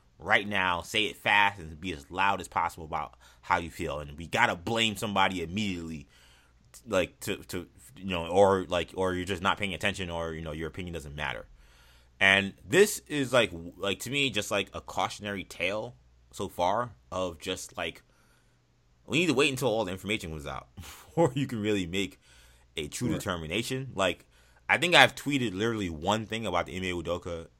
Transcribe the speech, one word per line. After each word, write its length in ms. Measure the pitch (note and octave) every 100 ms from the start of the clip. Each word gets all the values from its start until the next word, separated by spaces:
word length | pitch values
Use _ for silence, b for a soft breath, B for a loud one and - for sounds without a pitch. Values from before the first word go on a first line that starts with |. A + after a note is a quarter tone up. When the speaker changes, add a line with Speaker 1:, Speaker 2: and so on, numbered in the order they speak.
| b -
Speaker 1:
right 300 | E2 A2 G2
now, 340 | G2+ F#2 F2
say 240 | - A2 G2+
it 120 | -
fast, 420 | A2+ G#2 G2+ G2
and 200 | D#2+ D#2
be 120 | F#2
as 160 | D2+ -
loud 300 | F2 G2 F#2+
as 60 | F2
possible 380 | - E2+ - D#2
about 300 | D#2+ C#2+ - b b
how 160 | - F2+
you 120 | E2+
feel. 300 | - D#2+ D2
And 180 | C#2+ D2
we 100 | E2
gotta 280 | A2+ A#2 F2+
blame 400 | F2+ A2+ A2+ G2
somebody 480 | A2 G2 F#2+ F#2
immediately, 640 | E2 F#2+ G#2 F2 E2 D#2 C#2+ b b b b b _ - A#2+
like, 320 | F#2+ E2+ -
to, 160 | - F#2
to, 300 | - F#2 E2 - - -
you 120 | F#2+
know, 180 | F2 E2
or, 380 | F2+ G2 F#2+ E2
like, 240 | F2 E2+ -
or 180 | F#2
you're 120 | F2+ F2+
just 160 | F#2
not 160 | F#2+ E2+
paying 160 | G2+
attention, 360 | D#2+ G#2 F#2+ F2+
or, 240 | E2+ E2
you 80 | D#2+
know, 100 | D#2+
your 160 | D#2 D#2+
opinion 260 | F2 F2
doesn't 220 | E2 D2 D2
matter. 300 | C#2+ A1+ - - b b b b b -
And 340 | G2 G2 G2 - F2
this 340 | D3+ G#3+ - -
is, 260 | D3 B2+
like, 180 | B2 G#2+
w-, 220 | E2+ E2+ F2
like, 220 | G2 F#2+
to 80 | A#2
me, 200 | C#3+ C#3
just, 220 | G#2 -
like, 180 | G2+ G2
a 80 | E2
cautionary 640 | - - G2+ - G#2 G2
tale 520 | E2 - F2+ G#2 A#2+ B2+ _ _ _
so 160 | - F#2+
far 440 | - F2+ G#2+ A#2+ - -
of 280 | F2+ F#2 E2
just, 360 | F#2 F2+ - -
like, 260 | E2+ - _ b b b b b b _ _ _ -
we 120 | A2
need 80 | F3
to 60 |
wait 160 | B2 D3+
until 200 | C3 C3
all 140 | A2 F#2+
the 60 |
information 380 | F#2 F#2+ G#2+ F2
comes 160 | D#2 C#2+
out 200 | B1+ -
<laughs> 40 | -
before 560 | - - - - E3 C3
you 120 | B2
can 140 | A#2
really 240 | G#2 G#2 E2+
make 320 | F#2+ F#2+ - b b b b b -
a 100 | D2+
true 220 | - A#2
Speaker 2:
Right. 80 | -
Speaker 1:
determination. 720 | G2+ F2 D#2 G2 B2 C3 C3+ G2
Like, 300 | F#2+ F2 - b b b -
I 80 | G3
think 180 | E3+ D#3+
I've 200 | B2 -
tweeted 380 | - C#3+ A2
literally 360 | F#2 A2+ A2+ F#2
one 360 | D#2+ E2+ A2 G2+
thing 180 | A2 G#2+
about 220 | F2 E2+
the 100 | F2
Ime 260 | F#2 F2
Udoka 440 | E2 F2 F2+ E2+ D#2+